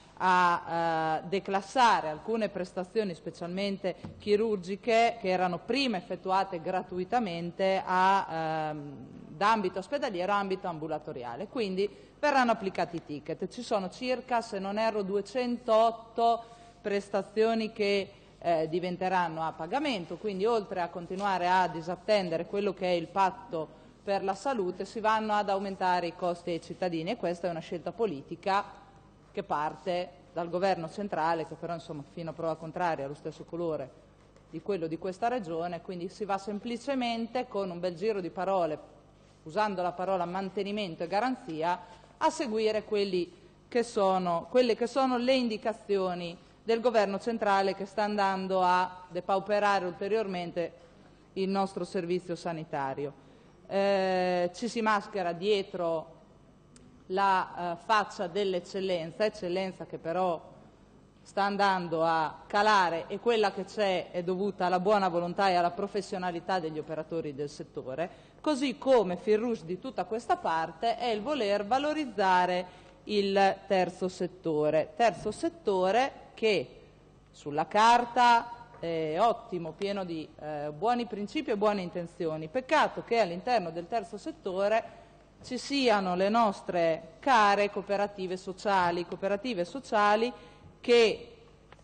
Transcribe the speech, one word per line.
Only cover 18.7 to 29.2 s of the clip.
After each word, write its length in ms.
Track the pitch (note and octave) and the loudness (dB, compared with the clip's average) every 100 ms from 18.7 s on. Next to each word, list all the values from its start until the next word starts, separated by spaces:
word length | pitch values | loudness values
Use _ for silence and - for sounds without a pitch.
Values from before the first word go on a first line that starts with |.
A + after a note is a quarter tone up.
| F3 F3+ F3+ F#3 F#3 E3+ D#3+ | 0 -2 -2 0 2 0 -2
a 80 | D#3+ | -4
pagamento, 680 | - D#3+ B3 D4+ G#3+ E3 F3 | -6 -4 -2 0 -2 -4 -8
quindi 300 | G#3+ F#3+ G#3+ | -6 0 2
oltre 340 | A#3 G3 F#3 | 2 0 -4
a 80 | E3+ | -4
continuare 580 | F#3 E3+ F#3 G3+ F#3 F3 | -6 -8 -4 0 2 4
a 200 | F#3 F3 | 4 4
disattendere 800 | E3 E3 F3 - G#3 F3+ D#3+ F3 | 0 -6 -4 2 2 2 -2 -2
quello 260 | G3+ G3+ | -2 -2
che 140 | F#3 F3+ | 0 0
è 60 | |
il 120 | F3 E3 | 0 0
patto 600 | G3 F#3+ F3+ - D#3+ D#3 - - - | 2 2 0 -8 -6 -6 -12 -20 -12
per 200 | - G3 | -2 -2
la 100 | G3 | 0
salute, 500 | - C#4+ B3 F3+ F#3 | -2 -2 -2 -2 -4
si 160 | G3 A#3 | -8 -2
vanno 340 | G#3+ A3 G#3+ | 2 2 2
ad 140 | G#3 G3+ | 0 0
aumentare 600 | G3 G3 F#3+ F#3 F3+ E3+ | 0 -2 -2 0 0 0
i 80 | E3+ | -2
costi 340 | F3+ F3 - | -4 -2 -4
ai 100 | E3 | -4
cittadini, 520 | - E3+ F#3 E3 E3 | -6 -6 -4 -2 -4
e 60 | A#3+ | -2
questa 280 | F3+ F3+ F3+ | -2 -2 -4
è 60 | |
una 80 | E3 | -4
scelta 320 | - F3 D#3+ | -6 -8 -8
politica 760 | E3+ A3+ C#3 - E3 F#3+ G3 G3 - - - - - | -4 -2 -4 -10 -6 0 0 -2 -10 -20 -20 -20 -20